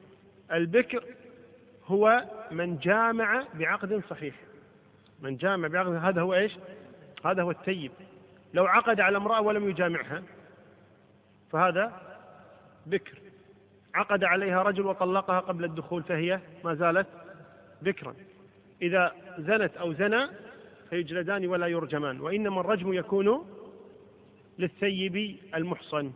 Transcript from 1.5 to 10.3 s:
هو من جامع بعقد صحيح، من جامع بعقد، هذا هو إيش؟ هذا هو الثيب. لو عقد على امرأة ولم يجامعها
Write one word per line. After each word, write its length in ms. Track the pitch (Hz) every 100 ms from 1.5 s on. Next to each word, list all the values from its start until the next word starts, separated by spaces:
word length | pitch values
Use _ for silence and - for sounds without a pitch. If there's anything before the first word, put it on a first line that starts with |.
| - - - -
هو 380 | 196 214 240 233 - -
من 280 | 160 175 165
جامع 680 | 170 214 226 226 214 240 277
بعقد 480 | 160 160 202 190 208 -
صحيح، 240 | 151 147 - - - - - _ _ _ -
من 140 | 135 131
جامع 320 | 180 190 160
بعقد، 240 | 175 185
هذا 280 | 170 180 175
هو 140 | 180
إيش؟ 220 | 185 208 - - - - - - -
هذا 180 | 156 185
هو 80 | 175
الثيب. 420 | 165 - 190 135 - - - - - -
لو 120 | 170 185
عقد 340 | 208 233 208
على 160 | 190 202
امرأة 240 | 208 226
ولم 280 | 214 214 202
يجامعها 540 | 170 180 165 123 156 190